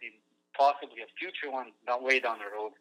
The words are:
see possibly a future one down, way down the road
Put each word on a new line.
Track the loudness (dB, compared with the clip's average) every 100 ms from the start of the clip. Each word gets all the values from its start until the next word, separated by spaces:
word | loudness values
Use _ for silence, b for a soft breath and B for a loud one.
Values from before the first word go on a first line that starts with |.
see | -16 -18 _ _ _ 4
possibly | 4 4 -4 -12 -14
a | -10
future | -8 -6 -6
one | -6 -8 -8 -2
down, | 0
way | 4 4
down | 2 -2
the | -6
road | -6 -6 -8